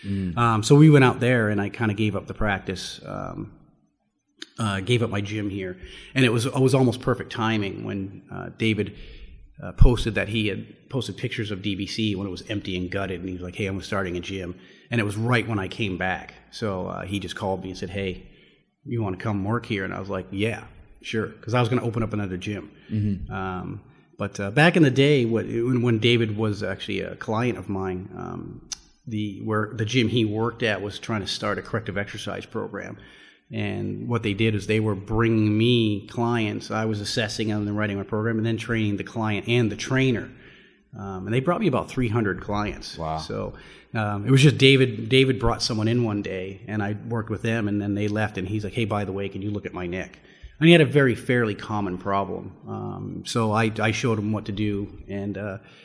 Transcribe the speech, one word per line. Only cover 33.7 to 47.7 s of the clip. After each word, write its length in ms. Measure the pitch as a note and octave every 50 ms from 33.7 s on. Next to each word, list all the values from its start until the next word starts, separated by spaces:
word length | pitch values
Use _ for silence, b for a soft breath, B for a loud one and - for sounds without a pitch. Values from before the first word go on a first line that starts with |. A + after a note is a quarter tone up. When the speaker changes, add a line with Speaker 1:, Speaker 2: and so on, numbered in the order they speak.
| G2 G2+ G2+ G2+ G2+ G#2 B2 A#2+
Speaker 2:
what 140 | A#2+ A2+
they 120 | A2+ G#2 G2
did 200 | G2+ A2+ A2+ G#2+
is 120 | G2 F#2+
they 140 | G#2+ G#2+ A2
were 140 | G#2+ A2 G2
bringing 640 | G2 G2 G#2+ A2 A2 A#2 A2+ A2+ A2 G#2+ G#2+ G#2+
me 500 | A2 A2+ B2 B2 A#2 A2 G#2+ G#2 G2 G2 -
clients. 640 | - A#2+ A#2 A#2 A#2+ A#2 A2 G#2 G#2 - - -
I 140 | G#2 A2 A2
was 160 | A2 G#2+ G#2
assessing 480 | G#2 - - B2 A2 G#2 - - A2 G#2+
them 180 | G#2+ G#2+ G#2
and 120 | G#2 G#2 G#2+
writing 180 | G#2+ G#2 G2
my 60 | G2+
program 340 | F#2+ - A2+ G#2+ G#2+ A#2 A2+
and 80 | A2 A2
then 140 | A2+ A2+ G#2+
training 400 | - - A#2 A2+ A2 G#2 G2+ F#2+
the 60 | F2+
client 440 | - - A2+ A2 G#2+ G#2 G2 - A2+
and 240 | A#2+ B2 A2+ G2+
the 40 | G2+
trainer. 540 | G#2+ - - C3 C3 C3 C3 A#2 G#2 G#2 - - b b b b b b b b b b _ - G#2
Um, 280 | G2 G2 - F#2 F#2
and 60 | -
they 80 | A#2 C3
brought 200 | C3 F3 F3 A3+
me 60 | A3
about 240 | E3 B2+ G2 - -
three 180 | - C3 B2 G#2+
hundred 340 | G#2+ A#2+ G#2+ G2 F2+ -
clients. 560 | - - G#2 G#2 G#2 G2+ - - - - - E2+
Speaker 1:
Wow. 200 | D#2+ D#2 D#2 D#2+
Speaker 2:
So, 360 | D#2 - G#2+ G#2+ G2 G2 - B B B B B B B -
um, 320 | A2+ G#2+ G#2 G#2 G2+ G2+
it 40 | A#2+
was 120 | C3+ C3
just 160 | C#3+ D3 A2 -
David, 500 | C3+ C3+ C#3 C3 C3 B2 G#2+ G#2+ A#2 G#2+
David 300 | C3 C3 C3+ C3 A#2+ F#2+
brought 240 | - A#2 A2+ -
someone 260 | - - A#2 G#2+ G#2+ A2+
in 160 | A#2+ B2 A#2+
one 160 | A2 G#2 G#2
day, 400 | G2 - F#2+ F#2 F#2 G2 F#2 - - -
and 140 | G#2+ G#2+
I 140 | G2+ G2+ G#2+ G2+ - A#2
worked 220 | A#2 A2+ G#2+ -
with 100 | G#2 F#2
them, 280 | - A2+ A2 A#2 G#2
and 120 | G#2